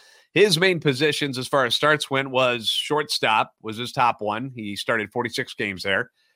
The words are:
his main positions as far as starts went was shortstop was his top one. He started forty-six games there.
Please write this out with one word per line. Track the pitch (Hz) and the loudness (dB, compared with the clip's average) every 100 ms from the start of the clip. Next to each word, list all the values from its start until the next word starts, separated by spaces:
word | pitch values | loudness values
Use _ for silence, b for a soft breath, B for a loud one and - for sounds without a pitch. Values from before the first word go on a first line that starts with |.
| b b b | b b b
his | 160 208 156 | 4 4 4
main | 190 175 | 2 2
positions | 147 127 151 143 147 127 | 0 2 0 0 -4 -4
as | 123 | -2
far | 143 123 | 0 2
as | - | 2
starts | 147 151 - | 2 2 0
went | 135 135 | -2 0
was | 127 127 120 104 | 2 2 2 -2
shortstop | - - 147 151 - 123 110 131 _ | -4 -2 -2 -2 0 2 2 0 _
was | 107 107 | -10 -8
his | 123 | -6
top | - 120 - | 0 0 0
one. | 104 104 135 120 | -4 -4 -6 -10
He | 104 101 | -10 -6
started | - 117 104 | -2 -2 -2
forty-six | 120 120 - 127 - | -4 -4 -4 -6 -6
games | 107 92 | -6 -4
there. | 98 98 - _ _ | -2 -2 -4 _ _